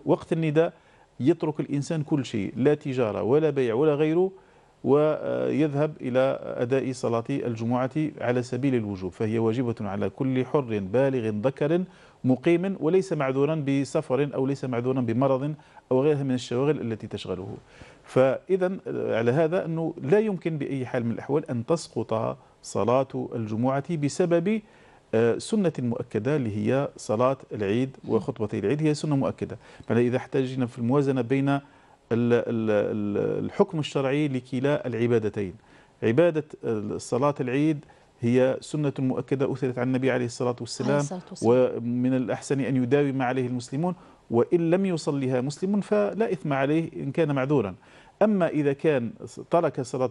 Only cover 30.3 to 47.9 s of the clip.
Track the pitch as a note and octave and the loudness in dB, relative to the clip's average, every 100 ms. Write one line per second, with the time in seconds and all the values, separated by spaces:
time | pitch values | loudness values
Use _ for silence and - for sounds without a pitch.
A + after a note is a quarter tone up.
30.3 | C#3 C3 C3 B2 B2+ A#2 C#3 C#3 C3 A#2 | -2 -2 -2 -4 -2 0 2 2 0 0
31.3 | C3+ C#3 C#3 - - - - - A#2 A#2+ | 0 2 0 -4 -20 -20 -16 -2 0 4
32.3 | A#2+ - A#2 A2 G#2 G2+ G#2+ G#2 G2+ G#2 | 2 2 -2 2 2 2 -2 -2 0 0
33.3 | G2+ G#2 - G3+ D#3+ D3 D3 C3+ C#3+ D3+ | -2 -2 2 2 0 -4 -2 0 0 0
34.3 | C3 B2 B2+ C3+ D3 B2+ A2+ A#2 A#2 G#2+ | -4 -6 -2 0 0 -2 -2 2 2 0
35.3 | G#2+ G2 F#2+ - - - - A2+ A#2 F3 | -4 -6 -8 -20 -20 -20 -4 0 4 4
36.3 | D#3 D3+ - C3 A2 G#2 - - A#2+ C#3+ | 4 -4 -6 -4 -4 -4 -6 -4 0 0
37.3 | C#3 C3 C3 D3+ D3+ - - _ - A#2+ | 0 -2 0 0 0 -6 -20 _ -6 2
38.3 | B2 C3 C3 - D3+ D3 C3 C3 - - | 4 4 0 -4 -4 -2 -2 -2 -2 -2
39.3 | C3+ C#3 - C3 B2+ B2 C3 C3 B2 A#2+ | -2 0 -2 -4 -2 0 0 2 0 -2
40.3 | - B2 A#2+ A#2 - B2+ C#3+ C#3+ F3+ - | -2 -2 -2 -6 -4 0 0 0 -6 -12
41.3 | F#3+ A2 B2 B2+ A2+ A#2 B2 B2+ C3 A#2 | -2 4 6 4 0 -4 0 0 0 0
42.3 | B2 - C#3 A#2 C3 B2+ C#3+ C#3+ C3+ B2+ | -4 -2 -2 0 0 2 2 2 0 -2
43.3 | C3 B2 B2 A#2+ C#3 F3 F3 - - - | -2 -2 -4 -6 -4 -4 -4 -12 -20 -2
44.3 | A2+ A#2+ F3 E3 F3+ G3 E3+ - C#3+ C3 | 0 2 2 2 2 2 -2 -2 -2 0
45.3 | C3 B2+ C#3+ F#3+ G3+ F#3+ G#3 G3+ F#3 A3+ | 0 -2 -4 -2 -2 0 0 0 0 -2
46.3 | F#3 D#3 C#3 C#3 D#3 D#3+ - C#3+ C3+ D#3+ | -2 -2 0 2 2 0 -6 -6 0 0
47.3 | C#3 C3 D3 G2+ F#2 - | 0 2 2 0 -4 -16